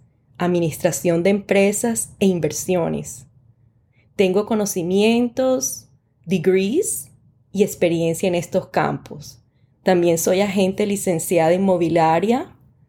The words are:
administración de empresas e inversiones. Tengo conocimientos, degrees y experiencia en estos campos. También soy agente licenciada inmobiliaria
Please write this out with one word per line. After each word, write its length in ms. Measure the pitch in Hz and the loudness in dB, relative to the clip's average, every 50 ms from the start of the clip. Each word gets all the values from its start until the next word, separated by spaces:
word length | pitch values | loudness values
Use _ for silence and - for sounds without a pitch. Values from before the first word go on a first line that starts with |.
| _ _ _ _ _ _ _ | _ _ _ _ _ _ _
administración 840 | - 175 175 180 170 170 160 - - - 170 - - - 175 170 170 170 | -4 -2 -2 0 0 0 -2 -2 -2 -2 -2 -2 -2 0 0 0 2 2
de 80 | 196 | 2
empresas 840 | 202 202 202 - 196 196 196 202 208 - - 233 226 226 - - - - | 0 0 0 0 2 2 2 2 0 0 -2 -4 -4 -4 -6 -8 -4 0
e 80 | 208 | 0
inversiones. 1000 | 190 185 170 160 151 - - - - 185 175 165 160 156 147 151 - - - - - _ _ _ _ _ _ _ _ _ _ _ _ _ _ _ _ _ | 0 2 0 -2 -4 -4 -6 -4 -2 -2 0 0 -2 -4 -6 -8 -10 -14 -18 -20 -20 _ _ _ _ _ _ _ _ _ _ _ _ _ _ _ _ _
Tengo 300 | - 196 185 185 202 208 | 0 0 2 2 0 0
conocimientos, 1400 | - 233 214 208 196 - 185 165 175 185 196 208 226 233 240 247 240 233 - 262 262 254 262 254 - - - - - _ _ _ _ _ _ _ | 0 -2 -2 -2 -2 -4 -4 -4 0 2 2 4 4 4 2 0 -2 -2 -2 0 0 0 0 -2 -6 -8 -10 -16 -20 _ _ _ _ _ _ _
degrees 880 | 165 190 180 151 190 185 190 190 202 247 349 440 - - - - - - _ _ _ _ _ _ _ - | -4 -4 0 2 2 2 2 2 0 0 0 -2 -2 -4 -8 -10 -14 -20 _ _ _ _ _ _ _ -2
y 100 | 190 208 | 0 0
experiencia 640 | - - - 185 170 170 165 170 165 165 - - | 0 0 0 0 0 2 0 0 0 -2 -2 -2
en 80 | 185 175 | -2 -2
estos 340 | 175 170 - - 185 175 - | -2 -2 -2 -4 -4 -4 -2
campos. 760 | - 175 151 143 143 139 - - - 147 139 - - - _ _ _ _ _ _ _ _ - | -2 -2 0 0 -2 -6 -10 -14 -16 -16 -16 -18 -20 -20 _ _ _ _ _ _ _ _ 0
También 340 | 196 185 175 170 175 165 165 | 2 2 4 4 2 2 0
soy 220 | - 202 185 185 | 0 0 0 0
agente 460 | 202 202 185 208 190 185 190 - 208 | 0 0 0 0 0 0 0 -2 -2
licenciada 680 | 202 202 196 - 190 170 165 - - 180 165 160 160 180 | -2 -2 -2 -2 -2 -2 -2 -2 0 0 2 2 2 2
inmobiliaria 1040 | 185 196 190 185 175 175 160 165 170 160 160 160 170 190 214 233 269 381 - - _ _ _ _ _ _ | 2 2 2 2 2 0 0 2 2 4 4 2 2 2 0 0 -2 -2 -6 -14 _ _ _ _ _ _